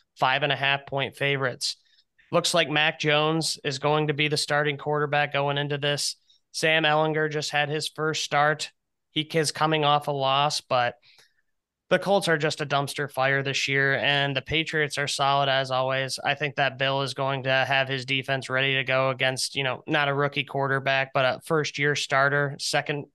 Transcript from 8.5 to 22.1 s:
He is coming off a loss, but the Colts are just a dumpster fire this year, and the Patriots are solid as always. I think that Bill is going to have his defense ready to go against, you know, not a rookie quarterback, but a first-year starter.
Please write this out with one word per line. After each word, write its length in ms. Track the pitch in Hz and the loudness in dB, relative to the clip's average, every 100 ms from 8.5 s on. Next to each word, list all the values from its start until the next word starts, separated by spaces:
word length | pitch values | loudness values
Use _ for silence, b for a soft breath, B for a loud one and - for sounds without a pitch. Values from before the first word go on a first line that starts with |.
| 151 - _ _ _ _ | 0 -6 _ _ _ _
He 120 | 156 | -6
is 280 | 151 165 143 | -2 0 -2
coming 320 | - 156 156 | 0 2 2
off 240 | 147 147 147 | 2 2 0
a 40 | |
loss, 480 | 143 135 139 147 - | -2 0 2 2 -2
but 340 | - 127 120 - b b b b b _ _ _ - | -2 0 0 -4 b b b b b _ _ _ -2
the 80 | 185 | 0
Colts 300 | 180 196 170 | 2 0 2
are 80 | 156 | 0
just 240 | 151 - | 0 -4
a 60 | 143 | -2
dumpster 440 | 143 139 - 143 | -2 -2 -4 -6
fire 320 | - 135 139 | -2 0 0
this 240 | 135 131 - | 0 -2 0
year, 280 | 139 139 135 | 2 2 2
and 400 | 120 143 143 135 | 2 2 2 -2
the 60 | |
Patriots 560 | - 156 156 156 147 143 | -2 -2 -2 -2 -2 -2
are 100 | 143 | -4
solid 400 | - 139 139 135 | 0 2 2 2
as 220 | 131 131 | 0 0
always. 480 | 131 131 131 131 - | -2 0 -2 -4 -4
I 120 | 139 | -2
think 220 | 139 147 127 | -2 -2 0
that 200 | 117 123 | 0 0
Bill 240 | 135 139 | 0 0
is 120 | 139 | -2
going 300 | - 135 135 | -2 -2 -2
to 60 | 131 | 0
have 380 | 131 127 135 131 | 0 2 0 0
his 160 | 135 | -2
defense 460 | 123 135 131 135 127 | -2 -4 -2 -4 -2
ready 240 | 131 135 | 0 2
to 100 | 135 | 0
go 240 | 131 131 135 | 2 2 2
against, 440 | 127 131 131 - | 2 0 0 -4
you 80 | 135 | -2
know, 180 | 135 123 - | -2 -4 0
not 220 | 151 143 | 2 2
a 60 | |
rookie 300 | 139 143 143 | 2 0 -2
quarterback, 680 | 139 139 135 135 135 135 135 | -4 -2 0 0 0 0 0
but 100 | 143 | 2
a 160 | 131 - - | 2 0 0
first-year 500 | 160 143 - 143 143 | 0 0 -2 0 0
starter. 600 | - | 0